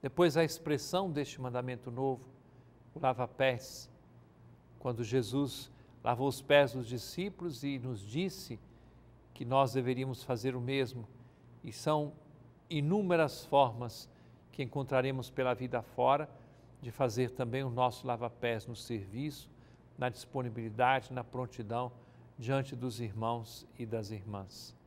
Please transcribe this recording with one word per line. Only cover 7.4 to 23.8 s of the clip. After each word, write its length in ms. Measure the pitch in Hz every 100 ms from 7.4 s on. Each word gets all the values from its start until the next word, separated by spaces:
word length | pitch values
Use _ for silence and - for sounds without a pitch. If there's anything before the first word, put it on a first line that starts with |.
| 170 123
e 160 | 143 139
nos 220 | 123 117
disse 580 | 101 123 185 190 - 117 - - - - - - -
que 120 | - 120
nós 260 | 135 135
deveríamos 500 | 127 123 127 131 123
fazer 320 | - 120 127
o 60 | 127
mesmo. 480 | 120 139 127 123 113 - - - - -
E 80 | -
são 400 | 107 - 151 147 - - - - - -
inúmeras 760 | 156 143 202 190 175 151 - -
formas 640 | 139 131 113 120 - - - - - -
que 100 | -
encontraremos 680 | 131 143 135 135 131 131 120
pela 260 | - 127 123
vida 260 | 127 120
fora 480 | 110 - 127 143 151 - - - - -
de 100 | 120
fazer 400 | - 131 110 127
também 320 | 123 120 127
o 60 | 135
nosso 360 | 117 123 120 131
lava-pés 600 | 117 120 - 120 113 104
no 80 | 113
serviço, 720 | - 113 95 107 151 143 - - - - - -
na 140 | 127
disponibilidade, 1040 | 113 - 135 123 117 113 107 123 131 -
na 100 | 127
prontidão 680 | 117 123 123 - 107 117 123 - - - - -
diante 380 | 117 139 135 127
dos 240 | 127 110
irmãos 680 | 117 101 113 117 110 - -
e 80 | -